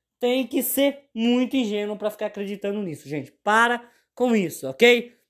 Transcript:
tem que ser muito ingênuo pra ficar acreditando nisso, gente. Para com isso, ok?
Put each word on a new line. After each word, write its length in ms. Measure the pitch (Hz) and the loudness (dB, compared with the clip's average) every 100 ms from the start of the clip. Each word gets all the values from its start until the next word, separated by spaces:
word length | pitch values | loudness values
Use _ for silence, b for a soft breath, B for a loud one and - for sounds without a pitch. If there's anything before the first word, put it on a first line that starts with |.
| _ _ | _ _
tem 260 | 247 254 254 | -2 -2 -2
que 160 | 269 | -4
ser 460 | - 262 277 269 _ | -2 0 0 0 _
muito 440 | 226 233 247 247 269 | -2 0 2 0 0
ingênuo 400 | 220 208 208 208 | -2 -4 -6 -6
pra 140 | 208 | -6
ficar 160 | - 208 | -6 -8
acreditando 540 | 202 196 202 202 208 | -8 -8 -6 -6 -4
nisso, 280 | 190 147 139 | -6 -10 -8
gente. 240 | 147 131 | -10 -10
Para 500 | _ 208 214 240 240 b b b | _ 0 4 4 0 b b b
com 220 | - 247 226 | -2 2 2
isso, 320 | 165 - 131 | 0 -4 -10
ok? 440 | 131 240 240 240 _ | 4 6 6 0 _